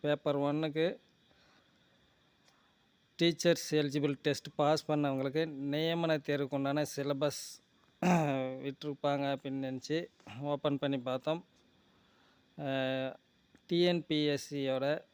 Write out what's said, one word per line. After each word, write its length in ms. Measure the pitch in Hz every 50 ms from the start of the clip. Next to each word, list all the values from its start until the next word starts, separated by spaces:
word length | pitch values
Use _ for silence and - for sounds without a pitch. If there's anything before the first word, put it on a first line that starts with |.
பேப்பர் 360 | - 147 147 147 _ 156 143 143
ஒன்னுக்கு 600 | 143 143 147 151 156 156 143 156 160 175 - - _ _ _ _ _ _ _ _ _ _ _ _ _ _ _ _ _ _ _ _ _ _ _ _ _ _ _ _ _ _ _ _ _ _ _ _ _ _ _ _ _ _ _ _
டீச்சர்ஸ் 500 | 170 170 170 170 - 175 170 165 - -
எலிஜிபிள் 460 | 151 151 147 143 135 147 139 151 143 131
டெஸ்ட் 260 | _ 151 143 - - - -
பாஸ் 360 | - 151 147 156 151 - -
பண்ணவங்களுக்கு 540 | 156 151 147 143 135 135 135 139 131 156 165
நியமன 720 | 160 151 135 139 143 143 151 160 165 165 170 170 165 160 151 143 -
தேர்வுக்கு 280 | 143 143 143 135 143
உண்டான 300 | 139 139 139 139 151 151 139 -
சிலபஸ் 720 | - 139 139 143 139 151 147 139 - - - - - _ _ _ _ _ _ _ _ - 180 175 170 160 147 139 135 131 131 131 131
விட்டிருப்பாங்க 760 | 135 139 139 _ - 151 143 135 - 143 143 139 139 139 139
அப்படின்னு 440 | 135 - 139 135 135 135 131 131 131 -
நினச்சி 220 | - 147 165 175 - _ _ - - 107 117
ஓப்பன் 360 | 143 147 147 139 - 151 143 135
பண்ணி 200 | - 143 139 131
பார்த்தோம். 480 | 120 131 127 131 - - 156 170 - _ _ _ _ _ _ _ _ _ _ _ _ _ _ _ _ _ _ _ _ _ _ -
ஆ, 580 | 147 135 135 135 131 131 131 131 131 131 - - _ _ _ _ _ _ _ - _ _
டி 140 | 170 170
என் 240 | 175 175 175 175 165
பி 200 | _ 160 151 147
எஸ் 300 | 147 143 139 - - 147
சியோட 480 | 143 135 135 131 131 135 139 151 165 - _